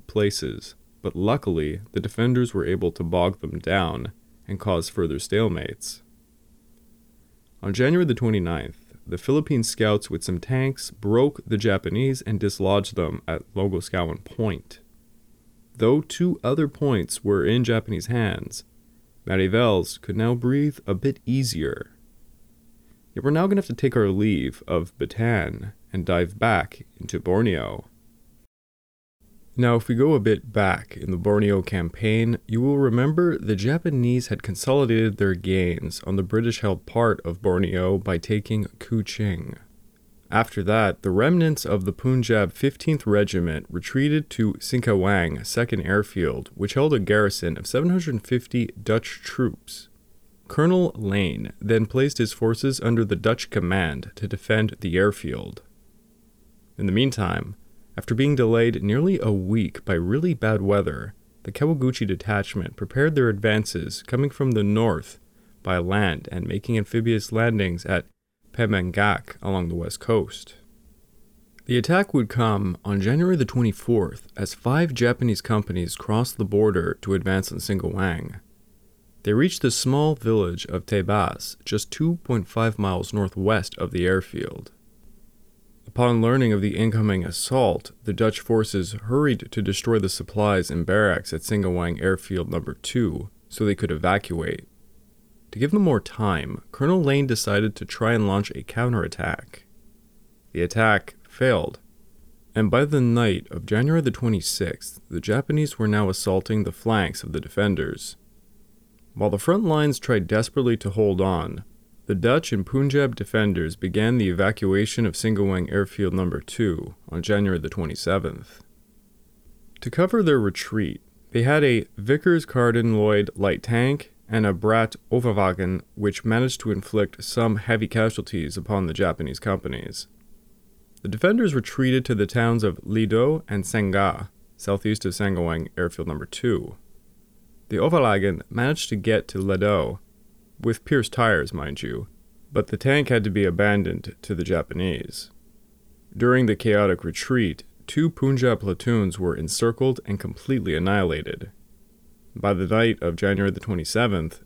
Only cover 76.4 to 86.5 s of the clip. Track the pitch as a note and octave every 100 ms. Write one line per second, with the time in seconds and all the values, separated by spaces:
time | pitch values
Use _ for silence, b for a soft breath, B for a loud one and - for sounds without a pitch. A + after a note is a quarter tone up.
76.4 | G2+ G2+ G#2+ F2+ E2+ - G2 F#2+ F#2+ F#2+
77.4 | - E2 - G2 E2+ F#2+ F#2+ E2 E2 -
78.4 | - _ _ _ _ _ _ _ G2+ A2
79.4 | F#2 - B2+ - B2+ C#3 D#3 D3 A2+ A2
80.4 | F2 F2 - F2+ - G2+ F#2 G#2 F2+ -
81.4 | - - - G#2+ - - D#3+ E3+ - A#2
82.4 | F2 A2+ A2+ G#2+ G2 F2+ F2+ G#2 F#2+ G#2
83.4 | G2 A2 - - F2+ F2+ F2+ F#2+ - -
84.4 | - - - - _ _ - - - _
85.4 | - _ _ _ - A#2+ B2 A#2 A2+ C3+
86.4 | A#2+